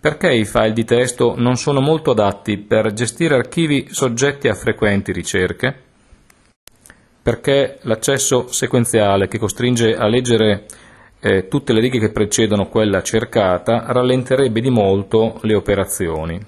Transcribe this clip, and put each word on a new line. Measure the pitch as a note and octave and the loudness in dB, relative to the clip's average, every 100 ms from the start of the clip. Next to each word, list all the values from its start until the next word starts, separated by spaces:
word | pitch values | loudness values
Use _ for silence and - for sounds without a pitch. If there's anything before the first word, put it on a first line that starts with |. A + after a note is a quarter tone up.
Perché | D3+ D3+ F#3 | -2 0 0
i | B2 | 0
file | G#2 A#2 A2+ | 0 0 0
di | A2 | 0
testo | A2+ A#2+ B2+ - A#2 A2+ | 0 2 0 0 0 2
non | A#2+ B2 | 0 0
sono | - C#3 | 0 0
molto | C#3 D#3+ D#3 | 2 0 2
adatti | A2+ G2+ G2 - G#2 | 2 2 0 -4 -6
per | G#2 A2 A2 | 0 0 0
gestire | G#2+ A#2+ - E3 | -2 -6 -2 0
archivi | C#3 A#2 - E3 C#3+ - | 0 0 -2 0 0 -4
soggetti | - C3 A#2 C#3 C#3 A#2+ | -4 -2 0 -2 0 -2
a | |
frequenti | G#2 - G#2+ G#2+ G2+ F#2+ | -2 -4 0 0 0 -2
ricerche? | F2+ F2 G2 F2+ F2 B2+ C3+ _ _ _ - _ _ _ _ - _ - - _ _ | -6 -4 -2 -2 -2 -4 -4 _ _ _ -20 _ _ _ _ -20 _ -20 -20 _ _
Perché | - A2 - C#3 C3+ - | -4 -2 0 2 2 -4
l'accesso | A#2 A2 - C#3 - B2+ - | -4 -4 0 0 2 0 0
sequenziale | - A#2+ C3 A#2 A2+ G#2 G2 F#2+ | -4 0 0 2 2 4 2 0
che | A2+ | -2
costringe | G#2+ - A#2+ B2 A2+ | -6 -2 0 2 2
a | A2 A2 | 2 2
leggere, | A#2+ B2+ A2+ A2 G2 - - - - - _ | 0 2 2 4 0 -4 -20 -20 -20 -20 _
eh, | G#2 G2 F#2 | 0 0 0
tutte | C#3+ - | -4 0
le | A2 | 0
righe | B2 B2+ | 2 0
che | G#2+ | -2
precedono | G#2 G#2 - A2 G2+ G2 | 0 -2 2 2 2 0
quella | A2+ G#2+ G2 | 0 0 0
cercata | - A2+ A2+ B2 F#2+ F2+ - A2+ - | 0 -2 -2 0 2 0 0 -2 0
rallenterebbe | B2+ B2 C3 A#2+ C3 C3+ A2 | 0 2 0 0 0 0 0
di | B2+ | 0
molto | A#2+ G2 G2 G2 A2 A2+ - | 2 2 2 0 0 0 -2
le | A2 G#2+ | -2 0
operazioni, | - G2 F#2+ - F2+ D#2 D#2+ E2+ | 0 -2 -2 -4 -4 -4 -6 -8